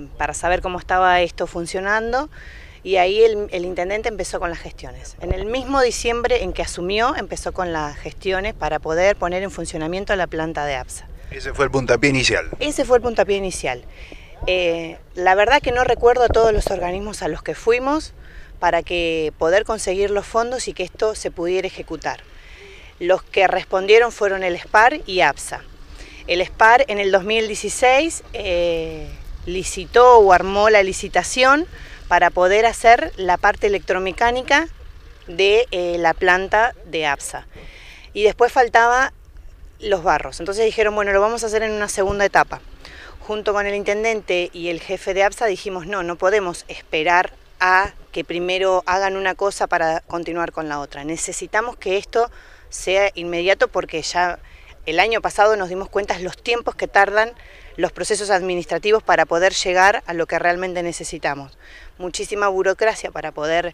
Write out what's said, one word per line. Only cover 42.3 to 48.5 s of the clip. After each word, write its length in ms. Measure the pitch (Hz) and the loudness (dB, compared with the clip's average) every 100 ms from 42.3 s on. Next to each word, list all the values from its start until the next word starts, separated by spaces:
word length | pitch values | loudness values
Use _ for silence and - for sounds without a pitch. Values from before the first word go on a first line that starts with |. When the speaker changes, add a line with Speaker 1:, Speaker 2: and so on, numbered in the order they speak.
| 170 - - - - - - - - | 2 2 -4 -16 -20 -20 -20 -20 -16
Speaker 1:
Junto 320 | - 214 208 | -10 -6 -2
con 120 | 202 202 | -2 -2
el 100 | 202 | -2
intendente 720 | 196 208 220 220 190 180 175 | -2 -2 -2 -2 -2 -2 -2
y 160 | 175 170 | -6 -6
el 140 | 165 | -6
jefe 320 | - 185 - | -6 -8 -2
de 100 | 185 | 0
apsa 220 | 196 - 233 | 0 0 -2
dijimos, 420 | 180 202 185 160 | -2 -6 -10 -6
"No, 160 | 202 | -6
no 140 | 175 170 | -4 -2
podemos 480 | 185 208 180 170 - | 2 2 0 -6 -12
esperar 640 | 165 - 165 160 175 185 - - - | -16 -6 -2 2 4 2 -6 -16 -2
a 320 | 185 185 202 - - | 4 4 2 -4 -12
que 140 | 170 160 | -10 -6
primero 580 | 170 180 | -4 -2